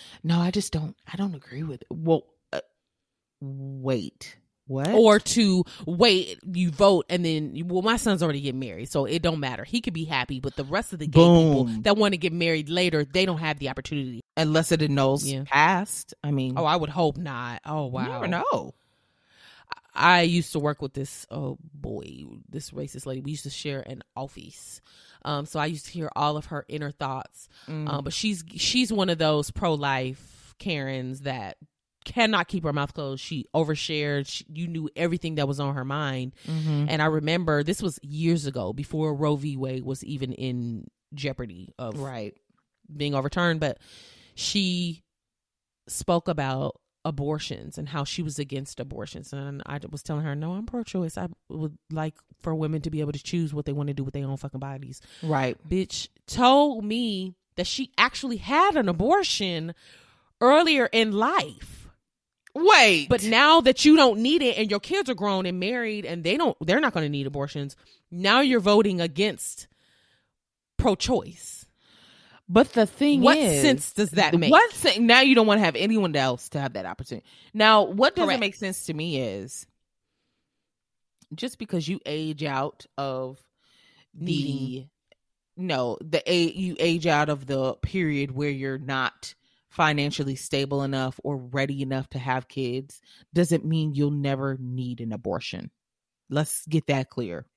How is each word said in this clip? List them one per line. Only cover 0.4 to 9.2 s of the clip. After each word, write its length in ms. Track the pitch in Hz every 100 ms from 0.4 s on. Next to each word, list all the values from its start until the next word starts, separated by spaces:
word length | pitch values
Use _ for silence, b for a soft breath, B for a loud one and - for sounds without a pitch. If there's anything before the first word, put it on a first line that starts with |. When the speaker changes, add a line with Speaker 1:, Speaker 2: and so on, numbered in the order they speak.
| 175
Speaker 1:
just 200 | 202 -
don't. 220 | 156 151 - -
I 60 | 180
don't 180 | 196
agree 280 | 156 - 131
with 180 | 160 127
it. 60 | -
Well, 360 | 160 160 160 - _ _
uh, 80 | - - _ _ _ _ _ _ _
wait, 960 | 139 135 135 135 131 127 82 - - - _ _ -
what? 220 | 131 147
Speaker 2:
Or 300 | 220 220 208
to 460 | - 233 208 185 175 B -
wait, 520 | 170 233 190 - -
you 260 | 180 180 180
vote, 360 | 147 202 185 -
and 160 | 180
then, 380 | 170 160 151 - 175
well, 140 | 180
my 140 | 202 233
son's 260 | - 185
already 180 | 165 143
getting 180 | 143 131
married, 280 | 131 87 120
so 140 | 147
it 180 | 131 165